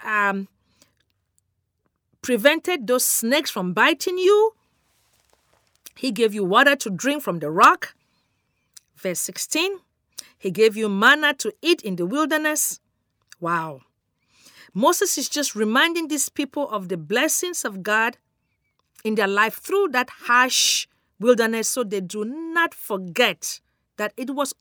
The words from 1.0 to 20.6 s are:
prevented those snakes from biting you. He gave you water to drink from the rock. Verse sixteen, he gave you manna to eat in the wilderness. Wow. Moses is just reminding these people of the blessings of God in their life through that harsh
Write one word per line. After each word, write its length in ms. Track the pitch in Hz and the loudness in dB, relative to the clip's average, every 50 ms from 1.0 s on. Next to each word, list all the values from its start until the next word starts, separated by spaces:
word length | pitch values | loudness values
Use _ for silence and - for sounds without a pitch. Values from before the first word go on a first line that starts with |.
| _ _ _ _ _ _ _ _ _ _ _ _ _ _ _ _ _ _ _ _ _ _ _ _ | _ _ _ _ _ _ _ _ _ _ _ _ _ _ _ _ _ _ _ _ _ _ _ _
prevented 680 | - - 247 220 208 285 311 330 - - 359 311 233 | -4 -2 -2 2 4 2 2 2 0 -4 -4 -4 -2
those 200 | 196 247 254 - | -2 -2 0 0
snakes 440 | - - - - 226 262 311 294 - | 0 -2 -2 -2 0 0 0 0 -2
from 220 | - 208 185 180 180 | -4 -4 -4 -2 0
biting 460 | 208 226 285 330 - - 381 359 370 | 2 2 2 2 0 -2 -4 -2 2
you. 340 | 370 359 415 415 427 440 - _ _ _ _ _ _ _ _ _ _ _ _ _ _ _ _ _ _ _ _ _ _ _ _ _ _ - - | 2 4 4 6 4 2 0 _ _ _ _ _ _ _ _ _ _ _ _ _ _ _ _ _ _ _ _ _ _ _ _ _ _ -20 -14
He 160 | - - 269 214 | -8 -6 -6 -2
gave 200 | 185 233 220 202 | 0 0 0 0
you 120 | 214 196 | -2 -2
water 320 | 175 190 233 269 262 285 | 2 4 4 6 6 4
to 140 | 277 - 226 | 2 -2 -6
drink 340 | 190 160 - 262 285 302 - | -6 -4 -2 -2 -2 -2 -4
from 160 | - 175 170 | -6 -6 -4
the 100 | 151 147 | -6 -4
rock. 460 | 156 180 233 285 359 370 - - - _ _ _ _ _ _ _ _ _ _ _ _ _ _ _ _ - _ _ _ | 4 6 8 8 8 6 0 -10 -16 _ _ _ _ _ _ _ _ _ _ _ _ _ _ _ _ -20 _ _ _
Verse 240 | _ - 190 175 - | _ -6 -6 -4 -4
sixteen, 640 | - - 190 - - - - 311 339 392 403 370 - _ _ _ _ _ _ - - _ _ _ | -6 -8 -8 -10 -8 -4 -2 -2 0 -2 -2 -6 -12 _ _ _ _ _ _ -20 -20 _ _ _
he 140 | - 196 175 | -6 -4 2
gave 240 | 202 220 226 202 | 4 4 4 4
you 120 | 214 220 208 | 2 -2 -2
manna 460 | 196 196 214 254 285 302 311 294 294 | 0 4 6 6 6 6 4 0 0
to 180 | 285 - - - - | 0 -4 -8 -8 -4
eat 220 | - 320 349 - - | 0 0 0 0 0
in 140 | 214 185 | -4 -4
the 100 | 170 175 | -4 -4
wilderness. 720 | 180 226 294 311 285 285 302 311 - - 294 - - - - _ _ _ _ _ _ _ _ _ _ - _ | -2 0 0 0 0 0 0 0 0 0 0 -2 -4 -6 -8 _ _ _ _ _ _ _ _ _ _ -16 _
Wow. 400 | 170 165 170 170 160 160 147 131 - _ _ _ _ _ _ _ _ _ _ _ _ - _ - - - _ | -4 -4 -2 -2 -4 -6 -10 -14 -20 _ _ _ _ _ _ _ _ _ _ _ _ -20 _ -20 -20 -12 _
Moses 440 | 180 226 311 349 - 415 - - - | 2 2 2 2 2 0 -2 -2 -4
is 100 | 262 - | -6 -4
just 280 | - 285 285 269 - | -4 -4 -4 -4 -4
reminding 500 | 208 220 214 220 269 311 339 339 339 330 | -2 -2 0 2 2 2 2 0 -2 -4
these 220 | 277 302 294 - - | -4 -4 -4 -4 -4
people 400 | - - 285 277 - 294 285 - | -4 -6 -6 -6 -4 -6 -6 -4
of 180 | 214 208 190 175 | -6 -8 -6 -6
the 80 | 190 | -8
blessings 680 | 170 156 147 202 240 285 320 294 - - 359 339 - - | -8 -6 -4 0 0 0 0 0 -2 -4 -4 -6 -6 -6
of 180 | 247 202 190 175 | -8 -8 -8 -4
God 340 | 214 208 220 226 240 - - _ _ _ _ _ _ _ _ _ _ _ _ _ _ _ - - | -2 0 0 0 0 -2 -6 _ _ _ _ _ _ _ _ _ _ _ _ _ _ _ -8 -6
in 140 | 220 220 | -4 0
their 100 | 208 208 | 0 0
life 300 | 196 196 202 214 220 214 | 0 2 2 0 0 -2
through 320 | - - - 339 403 403 359 | -6 -6 -2 0 0 0 0
that 220 | 254 254 247 - - - - - | 0 -2 -2 -4 -8 -10 -2 0
harsh 580 | 240 247 254 254 247 - | 2 2 4 2 2 0